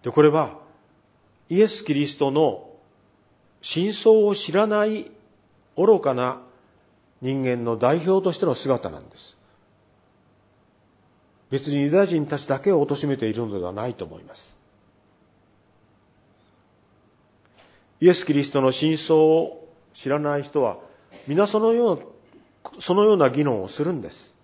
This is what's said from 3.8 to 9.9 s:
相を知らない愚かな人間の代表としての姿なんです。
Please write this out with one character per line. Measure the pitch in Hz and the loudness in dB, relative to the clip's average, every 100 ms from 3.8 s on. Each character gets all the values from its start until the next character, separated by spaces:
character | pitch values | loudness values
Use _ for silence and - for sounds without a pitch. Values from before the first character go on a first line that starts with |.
| 196 | -4
相 | 202 220 220 208 | 2 4 6 4
を | 202 | 0
知 | - | -2
ら | 180 214 | 0 2
な | 208 214 | 0 0
い | 214 - - _ _ _ _ _ - | -2 -10 -20 _ _ _ _ _ 0
愚 | 202 208 | 4 4
か | 143 | 2
な | 123 127 127 - _ _ _ _ _ _ _ | -2 -4 -6 -16 _ _ _ _ _ _ _
人 | 131 135 | -6 -2
間 | 131 123 | -2 -2
の | 117 113 | -2 0
代 | 123 165 165 | 2 2 0
表 | 190 | 0
と | 190 | 0
し | 160 | -2
て | 175 | -2
の | |
姿 | 127 135 127 92 | -2 -2 -2 -4
な | 76 | -14
ん | - | -20
で | - | -20
す。 | - _ _ _ _ _ _ | -20 _ _ _ _ _ _